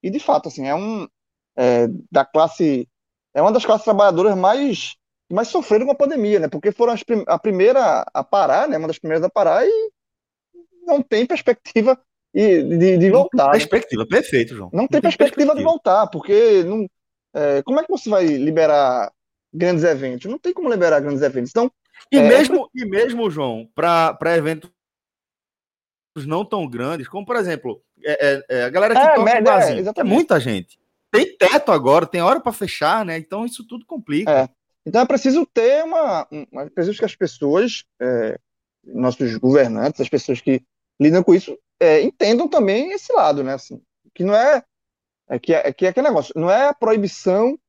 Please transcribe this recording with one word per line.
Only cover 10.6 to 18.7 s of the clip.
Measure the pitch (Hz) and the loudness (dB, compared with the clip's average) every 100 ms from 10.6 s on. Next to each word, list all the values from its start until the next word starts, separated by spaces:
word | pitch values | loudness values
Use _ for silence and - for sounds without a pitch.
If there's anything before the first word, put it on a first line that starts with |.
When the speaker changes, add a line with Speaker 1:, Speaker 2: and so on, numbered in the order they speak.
| 339 359 349 | -20 _ -2
Speaker 1:
não | 294 | -2
tem | 269 214 247 | 0 -2 -2
perspectiva | 349 - - - - 220 254 _ _ _ | -2 -2 -4 -2 0 0 0 _ _ _
e | - 208 175 | 0 4 4
de, | 139 170 | 2 2
de | 185 | 4
Speaker 2:
Não | 185 | 4
tem | 185 | 4
Speaker 1:
voltar, | 226 277 247 139 | 4 2 2 2
né? | |
Speaker 2:
perspectiva, | 208 220 240 - 113 110 | 2 2 -4 -2 -6 0
perfeito, | 202 - 135 117 | -2 0 -2 -2
João. | 117 92 | -8 -10
Speaker 1:
Não | 170 | -6
Speaker 2:
Não | 254 | -2
Speaker 1:
tem | 294 | 0
Speaker 2:
tem | 339 | 0
Speaker 1:
perspectiva | - 285 - 285 | 0 0 2 0
de | 302 | 0
Speaker 2:
perspectiva. | 320 | 0
Speaker 1:
voltar, | 330 - 190 214 | -2 2 2 0
porque | 165 - 202 233 202 | -4 0 2 4 4
não, | 170 214 190 _ _ _ _ | 2 -4 -6 _ _ _ _
é, | - 147 139 | -4 -2 -2
como | 139 269 | -2 -2
é | |
que | 320 | -2
você | 349 - | -6 -2
vai | 208 | 0
liberar | 175 143 143 160 156 | 0 0 -2 2 2